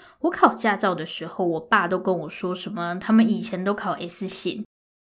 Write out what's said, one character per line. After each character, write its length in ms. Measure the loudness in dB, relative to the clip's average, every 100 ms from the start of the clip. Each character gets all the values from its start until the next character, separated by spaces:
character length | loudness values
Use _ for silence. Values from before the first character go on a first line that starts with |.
| -20 -4
我 100 | -2
考 240 | 4 4
驾 200 | 4 -2
照 200 | 0 0
的 100 | -2
时 220 | -6 -8 -10
候， 180 | -2
我 160 | -2 -2
爸 260 | 0 0 2
都 120 | 0
跟 220 | 0 -2
我 80 | -2
说 260 | -8 -6
什 180 | -6 -8
么 260 | -6 -6 -4
他 140 | 4
们 160 | 6 6
以 100 | 4
前 240 | -2 -4
都 120 | -2
考 180 | -2 -2
S 340 | -6 -6 -6 -4
型， 380 | -4 -4 -6 -10 _ _ _